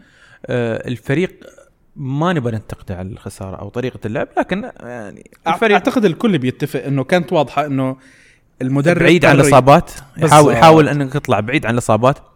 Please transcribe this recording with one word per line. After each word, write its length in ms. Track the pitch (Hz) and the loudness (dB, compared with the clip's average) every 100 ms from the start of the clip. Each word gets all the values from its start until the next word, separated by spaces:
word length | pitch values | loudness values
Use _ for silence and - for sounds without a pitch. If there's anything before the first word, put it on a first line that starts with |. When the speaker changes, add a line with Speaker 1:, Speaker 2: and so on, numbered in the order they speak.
| _ _ _ _ - | _ _ _ _ -8
Speaker 1:
آه، 420 | 123 117 110 - | -6 -4 -6 -8
الفريق 440 | 120 - 139 185 - - - _ _ _ - | -10 -6 -4 -4 -8 -20 -20 _ _ _ -14
ما 340 | 131 143 170 | -8 -4 -2
نبى 180 | 165 120 | -2 -4
ننتقده 460 | 110 - - - 90 | -8 -10 -16 -12 -12
على 120 | 92 | -10
الخسارة 480 | 117 101 - 95 92 | -12 -16 -14 -14 -12
أو 120 | 101 | -12
طريقة 300 | 123 123 110 | -8 -8 -10
اللعب، 240 | 107 127 262 370 | -10 -8 -6 -6
لكن، 320 | - 185 247 - | -6 -8 -10 -18
يعني، 500 | 120 120 101 - - _ 165 | -18 -16 -16 -20 -20 _ -6
Speaker 2:
أع-، 60 | |
Speaker 1:
الفريق 180 | 175 226 | -2 0
Speaker 2:
أعتقد 320 | 190 269 254 | 2 0 0
الكل 340 | 202 156 233 170 | 0 0 -2 -2
بيتفق 460 | 127 - 147 139 | -4 -6 -8 -6
إنه 200 | 139 139 | -6 -6
كانت 280 | 127 180 175 | -2 -2 0
واضحة 340 | 165 135 - 151 | -2 -2 -4 -4
إنه 300 | 135 131 131 _ _ _ _ _ _ | -4 -4 -8 _ _ _ _ _ _
المدرب 360 | 131 139 147 170 | -4 0 0 2
Speaker 1:
بعيد 260 | 151 170 | 4 4
عن 80 | - | 4
Speaker 2:
قرر 80 | 147 | 4
Speaker 1:
الإصابات. 500 | 151 135 127 160 - - - - | 6 4 6 4 2 -14 -18 -4
Speaker 2:
بالضبط. 140 | 156 | 4
Speaker 1:
حاول، 260 | 147 143 127 | 6 6 6
حاول 320 | 165 160 143 | 6 6 4
إنك 240 | 147 135 | 0 -4
تطلع 280 | 143 - 104 | -6 -2 -4
بعيد 260 | 107 143 110 | -2 -4 -2
عن 80 | |
الإصابات. 440 | 120 - 110 127 147 _ | -4 0 2 2 0 _